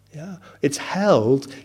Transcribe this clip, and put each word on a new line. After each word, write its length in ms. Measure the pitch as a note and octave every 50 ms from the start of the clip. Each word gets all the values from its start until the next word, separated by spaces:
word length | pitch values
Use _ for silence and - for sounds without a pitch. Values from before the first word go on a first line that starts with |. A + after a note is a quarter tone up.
| _ _ -
Yeah, 240 | D3 D#3+ G3 F#3 - - - - -
it's 160 | - C#3+ C#3+ -
held 680 | - - - F#3 G3+ G#3 F3 A#2 G#2+ A2+ C3+ C#3 - - - -